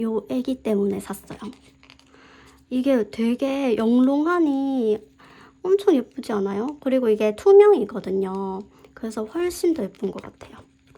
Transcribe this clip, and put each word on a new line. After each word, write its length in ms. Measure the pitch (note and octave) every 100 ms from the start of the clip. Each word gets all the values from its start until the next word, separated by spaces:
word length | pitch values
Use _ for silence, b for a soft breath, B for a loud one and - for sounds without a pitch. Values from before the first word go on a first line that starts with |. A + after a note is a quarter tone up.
요 240 | A3+ A3 -
애기 340 | B3+ B3+ C4
때문에 360 | A3+ G#3 G3+ G3
샀어요. 380 | - G3 - - G#3+ - _ _ - - B B B B B B _
이게 380 | B3+ C4 C4 G#3
되게 640 | - A3+ A#3+ C4+ C4+ C#4 A3
영롱하니 1200 | A3 B3 B3+ C#4+ D#4 F4 D#4 C4+ C4+ C4+ A3 G#3+ - _ B B B _
엄청 320 | F#4 G4 G#4
예쁘지 380 | C#4+ A#3+ - -
않아요? 460 | G#3+ G3 G3 B3 D4
그리고 280 | C4+ C4 A#3+
이게 280 | G#3+ G#3+ G#3+
투명이거든요. 1200 | G4+ G4 G#4 F#4 G#3 A3 F3+ F#3+ F#3+ F#3+ G3 F#3+ G#3 B B
그래서 300 | - A3+ A3
훨씬 500 | A3 E4 F4+ E4+ F4
더 80 | D#4
예쁜 260 | F#3+ - G3
것 120 | -
같아요. 340 | - - - - - _ _